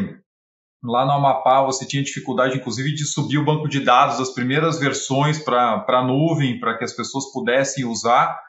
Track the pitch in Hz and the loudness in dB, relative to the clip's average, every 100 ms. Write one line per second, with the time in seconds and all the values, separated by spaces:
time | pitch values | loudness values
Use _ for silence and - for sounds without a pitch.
0 | 90 - _ _ _ _ _ _ 120 120 | -2 -8 _ _ _ _ _ _ -4 0
1 | 135 143 139 131 127 135 135 131 - 139 | 2 2 2 2 4 4 2 -2 -4 -4
2 | 139 - - 117 131 139 - 113 139 151 | -4 -6 -4 0 0 0 -4 -4 -4 -4
3 | 147 - 110 143 143 151 151 139 123 123 | -4 -4 -2 0 0 0 0 0 4 4
4 | 139 131 127 - 123 143 165 156 135 - | 4 2 -4 -4 -2 0 0 0 -2 -2
5 | - 135 147 151 - 123 120 104 - 127 | -2 0 0 0 0 2 2 0 2 2
6 | 127 135 160 151 135 117 117 117 117 - | 2 2 2 2 0 0 -4 -4 -4 -6
7 | 113 135 135 131 113 127 135 - 120 110 | -6 -6 -6 -4 0 2 0 -2 -6 -2
8 | 113 127 139 - | 2 4 2 -2